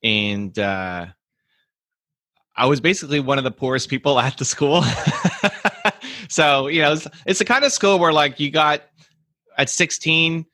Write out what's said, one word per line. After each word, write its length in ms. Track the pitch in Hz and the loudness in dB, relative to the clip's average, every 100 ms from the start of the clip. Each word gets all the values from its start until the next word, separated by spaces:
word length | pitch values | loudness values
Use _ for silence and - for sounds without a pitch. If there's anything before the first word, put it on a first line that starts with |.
And, 560 | 117 107 104 101 101 90 | 0 0 -2 -4 -8 -4
uh, 500 | 101 95 92 90 87 - _ _ _ _ _ _ _ _ _ _ _ _ _ - | -4 -4 -6 -8 -12 -16 _ _ _ _ _ _ _ _ _ _ _ _ _ 0
I 120 | 127 | 2
was 120 | 143 | 2
basically 400 | 156 190 147 147 | 2 0 -2 -2
one 180 | 135 139 | 0 0
of 60 | |
the 80 | 131 | -2
poorest 380 | 107 131 131 - | -4 -4 -2 -4
people 280 | 135 143 135 | -4 0 2
<laughs> 20 | |
at 160 | 120 - | 2 -2
the 80 | - | -6
school. 380 | - 147 160 139 | -2 2 4 2
<laughs> 60 | 120 - - 180 - 202 - 208 - - - 262 - 202 | 0 -2 0 -2 0 -4 0 -4 0 -4 -4 -14 -16 -10
So, 400 | - 151 139 135 | 2 4 4 2
you 140 | 165 | 2
know, 120 | 151 | 2
it's, 140 | 156 156 - - | 2 -4 -14 -4
it's 120 | 196 | -2
the 60 | 208 | 2
kind 180 | 247 | 2
of 80 | 285 | 2
school 280 | - 202 196 | 2 2 4
where, 120 | 175 | 4
like, 280 | 156 147 135 | 4 2 0
you 100 | 143 | -4
got, 320 | 156 151 151 - _ _ _ _ _ _ - | 2 2 0 -6 _ _ _ _ _ _ -4
at 100 | 139 | -4
sixteen 760 | - 170 - - 160 165 165 160 | 0 -2 -2 -2 0 0 -2 -8